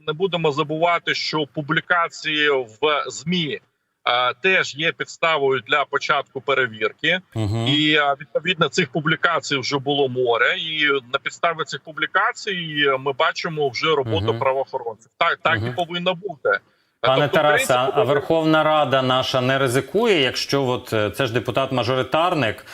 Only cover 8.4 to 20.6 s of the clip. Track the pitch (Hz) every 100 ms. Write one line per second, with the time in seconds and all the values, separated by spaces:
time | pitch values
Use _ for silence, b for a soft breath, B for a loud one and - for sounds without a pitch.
8.4 | 160 175 156 - 180 180 151 160 175 160
9.4 | - 143 120 143 135 143 135 123 123 117
10.4 | 127 180 165 156 151 139 120 135 147 -
11.4 | 175 160 151 147 - 151 156 190 220 240
12.4 | 220 185 165 147 147 131 135 131 170 180
13.4 | 180 151 143 120 156 151 127 107 107 117
14.4 | 135 135 131 131 117 107 _ - 170 147
15.4 | 170 160 117 123 165 175 175 175 196 151
16.4 | 117 98 - _ _ _ 123 135 143 165
17.4 | 147 147 - 127 131 139 123 143 139 165
18.4 | 160 156 156 156 143 135 127 131 123 135
19.4 | 123 135 135 127 131 196 233 180 131 120
20.4 | - 139